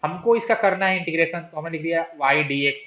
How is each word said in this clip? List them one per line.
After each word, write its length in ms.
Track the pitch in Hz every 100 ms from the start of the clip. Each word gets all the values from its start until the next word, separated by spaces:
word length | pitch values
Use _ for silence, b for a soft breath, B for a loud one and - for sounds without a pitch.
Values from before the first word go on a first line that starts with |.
हमको 340 | - 175 226 233
इसका 180 | 220
करना 320 | 220 202 185 190
है 120 | 190
integration, 420 | 175 160 165 170
तो 160 | 165 156
हमने 120 | 160
लिख 120 | 160
दिया 240 | 160 165 156 151
y 160 | 139 147
dx। 360 | 143 139 143 135